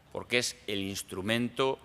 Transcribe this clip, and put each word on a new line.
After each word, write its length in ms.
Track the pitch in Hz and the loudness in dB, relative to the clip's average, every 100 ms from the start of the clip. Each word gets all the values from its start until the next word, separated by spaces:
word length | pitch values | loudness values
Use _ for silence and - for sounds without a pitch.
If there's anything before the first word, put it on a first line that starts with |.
| - | -10
porque 280 | 95 92 120 | -8 0 2
es 160 | 120 - - | 2 -4 -4
el 140 | 101 | -2
instrumento 1000 | 98 98 - 92 98 117 120 - 135 - | -2 -4 -6 -4 2 2 2 2 2 0